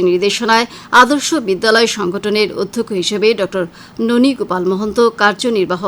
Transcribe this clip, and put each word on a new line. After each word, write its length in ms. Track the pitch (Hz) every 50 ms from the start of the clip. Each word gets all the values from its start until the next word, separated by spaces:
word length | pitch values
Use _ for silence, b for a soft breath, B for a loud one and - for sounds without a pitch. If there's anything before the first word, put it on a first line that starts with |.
| 180 180
নির্দেশনায় 560 | 180 180 196 202 202 - 233 220 226 226 240 - B B B B B 240
আদর্শ 280 | 254 240 294 277 - - 320 302 233
বিদ্যালয় 420 | 190 190 175 208 220 220 226 233 220 -
সংগঠনের 520 | 220 190 180 185 196 196 208 208 214 214 190 - -
অধ্যক্ষ 280 | 196 - - 233 220 - 214 180
হিসেবে 260 | 170 - 214 190 202 220 226 202
ডক্টর 220 | 190 180 - 190 170 170 B B B B B B 226
ননী 240 | 226 240 240 254 277 262 240
গোপাল 240 | 202 - 180 180 175 185
মহন্ত 280 | 190 190 214 214 196 233 240 226 226 -
কার্যনির্বাহ 600 | 208 208 208 202 - 240 233 202 180 165 180 170 208